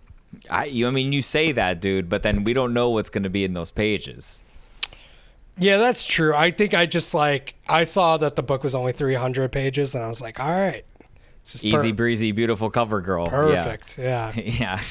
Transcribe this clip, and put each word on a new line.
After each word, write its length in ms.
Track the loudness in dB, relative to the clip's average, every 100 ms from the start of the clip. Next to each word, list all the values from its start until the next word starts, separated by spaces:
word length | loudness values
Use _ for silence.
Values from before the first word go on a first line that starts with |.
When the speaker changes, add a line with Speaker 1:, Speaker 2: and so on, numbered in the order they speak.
| -20 -20 _ -20 -4
Speaker 1:
I, 160 | -2 -2
you, 220 | 0 0
I 40 |
mean, 200 | 0 0
you 80 | 0
say 300 | 0 2 2
that, 300 | 2 0 0
dude, 260 | 0 0 0
but 140 | 0
then 200 | 2 0 2
we 80 |
don't 200 | 0 2
know 160 | 2 2
what's 180 | 0 -2
gonna 200 | -4 -2
be 140 | 0
in 100 | -2
those 180 | -2 -6
pages. 720 | -2 0 0 -4 -10 -10 -10 -14 -20 -20 -12 -12 -12 -20 -20 -20 _ -20 -2
Speaker 2:
Yeah, 200 | 2 4
that's 280 | 4 2 0
true. 280 | 2 2 4
I 140 | 2
think 220 | 2 2
I 120 | 2 2
just, 280 | 0 0
like, 420 | 2 2 0 -4 -12 0
I 160 | 2
saw 340 | 4 4 4 4
that 180 | 0 -2
the 80 |
book 200 | -2 -2
was 100 | -2
only 200 | -2 -2
three 220 | -2 -2 0
hundred 360 | -2 -2 -2
pages, 440 | -2 -2 0 0 -2
and 80 |
I 40 | -4
was 140 | -6
like, 180 | -8 -6
"All 100 | -2
right. 340 | 0 0 -2 -12 -20 -20 -20 -20 -16
This 120 | -10 -4
is 100 | 2
Speaker 1:
Easy 260 | 2 2
Speaker 2:
per- 60 | 2
Speaker 1:
breezy, 340 | 0 2 0
beautiful 380 | 0 0 0 0
cover 320 | 0 0 -2
girl." 240 | -2 -2 0
Yeah. 60 |
Speaker 2:
Perfect, 680 | 2 2 2 0 -6 -12 -8
yeah. 320 | -4 -4 -4
Speaker 1:
<laughs> 20 | -6
Yeah, 440 | -6 -4 -4 -4 -6